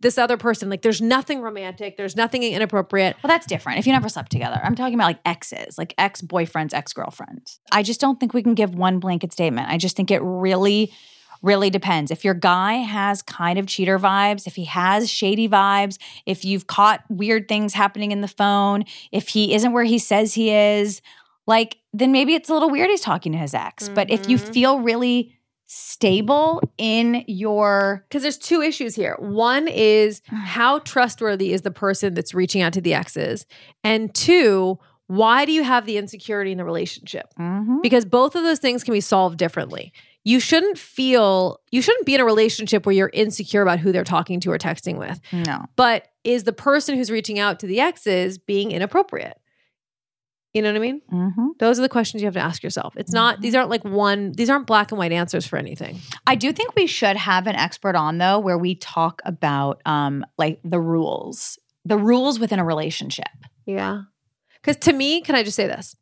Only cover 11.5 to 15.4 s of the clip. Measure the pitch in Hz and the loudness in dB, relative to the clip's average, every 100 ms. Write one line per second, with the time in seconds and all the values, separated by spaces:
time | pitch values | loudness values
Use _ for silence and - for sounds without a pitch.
11.5 | 202 196 190 185 165 147 160 196 175 185 | 4 2 0 0 -2 -2 -2 -2 0 0
12.5 | 180 196 240 226 208 202 196 - - 175 | 2 0 -2 -4 -4 -2 -4 -8 -6 -2
13.5 | 185 196 - 185 190 190 196 202 202 185 | -2 -4 -2 0 2 2 2 0 -2 -8
14.5 | - 165 185 180 208 233 - 196 196 | -12 -8 0 2 2 0 -2 0 0